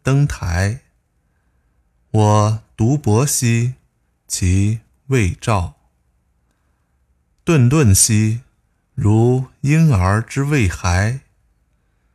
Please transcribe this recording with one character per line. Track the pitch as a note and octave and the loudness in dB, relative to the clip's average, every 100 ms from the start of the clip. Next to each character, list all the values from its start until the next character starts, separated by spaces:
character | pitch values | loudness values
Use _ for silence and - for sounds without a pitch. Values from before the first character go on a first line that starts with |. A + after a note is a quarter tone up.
登 | C#3 C#3 C#3+ | -2 0 0
台。 | - F2 F2 G2 B2+ - _ _ _ _ _ _ _ _ _ _ _ _ | -4 -6 -2 -2 -4 -14 _ _ _ _ _ _ _ _ _ _ _ _
我 | G#2+ G#2 G#2+ G#2 A2 - - | 0 2 2 0 -2 -10 -4
独 | A2+ D3 | -2 -2
泊 | A2 G#2+ C#3+ | 0 0 0
兮， | - A#2 A#2 A#2+ C3 _ _ _ _ _ | -2 -2 -2 -2 -6 _ _ _ _ _
其 | - F#2 F#2+ G#2 A2+ - _ - | -4 -2 0 0 -4 -10 _ -4
未 | C3 F#2 | -2 -2
兆。 | - - G2+ F2 - _ _ _ _ _ _ _ _ _ _ _ _ _ _ _ _ | -4 -4 -4 -4 -12 _ _ _ _ _ _ _ _ _ _ _ _ _ _ _ _
顿 | - D#3+ A#2+ | 0 2 4
顿 | D#3 A#2 | 4 4
兮， | G2 - G#2+ A2 A#2 - _ _ _ _ | 4 4 2 0 -4 -10 _ _ _ _
如 | - G2+ A2 A#2+ B2+ C3 _ | -4 0 2 2 0 -4 _
婴 | C#3 D#3 D#3+ | -2 2 2
儿 | G2+ F#2 G#2 | 2 2 0
之 | A2 C3+ | -2 -6
未 | C#3 D3+ F#2+ | -2 0 -2
孩。 | - F2+ F2+ G#2+ C3+ - _ _ _ _ _ _ _ _ | -2 -2 -2 -2 -6 -14 _ _ _ _ _ _ _ _